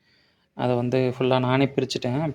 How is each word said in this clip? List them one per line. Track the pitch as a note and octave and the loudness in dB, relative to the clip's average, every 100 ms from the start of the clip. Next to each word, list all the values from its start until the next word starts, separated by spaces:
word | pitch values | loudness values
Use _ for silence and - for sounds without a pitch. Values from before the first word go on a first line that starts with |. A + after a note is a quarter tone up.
| _ _ _ _ _ - | _ _ _ _ _ -4
அதை | B2 A#2+ | 0 0
வந்து | B2 B2+ B2+ A#2+ | 0 0 0 0
ஃபுல்லா | B2+ B2+ B2 | 0 2 2
நானே | C3 C#3 - | 2 2 0
பிரிச்சுட்டேன். | B2+ - B2 C3 D#3+ | -2 -4 -4 -2 -2